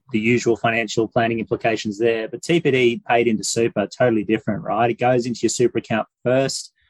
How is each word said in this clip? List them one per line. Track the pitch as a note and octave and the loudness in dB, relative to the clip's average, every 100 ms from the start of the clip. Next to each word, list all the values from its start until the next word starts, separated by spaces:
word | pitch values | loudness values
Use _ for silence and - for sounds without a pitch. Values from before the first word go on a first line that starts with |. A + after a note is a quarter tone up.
| - | -6
the | A2 | -2
usual | A2 A#2+ A2+ A2+ | 0 2 2 0
financial | A#2 A2+ G#2+ - A2 | 0 -2 -2 -2 -2
planning | - A2+ A2+ | 0 0 -2
implications | G#2+ G#2+ - G#2+ A2 G2 | -4 -2 -2 -2 -4 0
there. | A#2 A2+ A2 | 0 0 -4
But | A#2+ | -8
T | - E3+ | -2 0
P | D#3 | 2
D | C3 A#2+ A#2+ - | 2 2 0 0
paid | A#2+ A#2 | 2 2
into | G#2+ | 0
super, | - - A#2 A2 G2+ | -2 0 0 0 -4
totally | - B2 A2+ | 0 2 2
different, | G2+ A2 - G2 | 0 -2 -2 -6
right? | F2 G#2 A#2+ | -4 -2 0
It | A#2 | 0
goes | A#2+ B2+ A#2+ | 0 2 0
into | A2+ | -2
your | A2+ | -2
super | - A#2+ A#2+ | 0 0 0
account | - A2+ - _ | -4 -4 -4 _
first. | B2 C3 C3+ - - _ _ | 0 0 0 -4 -12 _ _